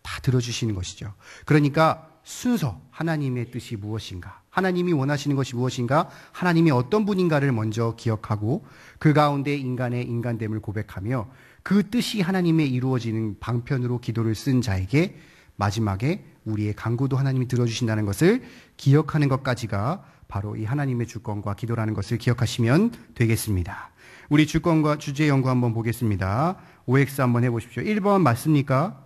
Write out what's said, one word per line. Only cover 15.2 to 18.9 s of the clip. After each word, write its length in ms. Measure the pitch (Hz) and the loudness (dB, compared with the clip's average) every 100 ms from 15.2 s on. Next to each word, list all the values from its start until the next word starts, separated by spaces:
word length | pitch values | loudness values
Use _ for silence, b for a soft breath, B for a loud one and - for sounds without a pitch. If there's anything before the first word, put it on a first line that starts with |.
| B B B | B B B
마지막에 680 | - 101 101 107 95 127 190 - _ | -2 -2 0 -2 0 -2 -4 -8 _
우리의 280 | 110 107 104 | -6 -4 -4
간구도 440 | 101 113 120 135 135 | -4 -4 -2 0 0
하나님이 300 | 135 131 123 | 0 0 0
들어주신다는 580 | 123 120 110 117 110 | 0 0 0 -2 0
것을 380 | 104 95 170 247 B B B - | -2 2 4 4 B B B -2
기억하는 520 | 139 | 4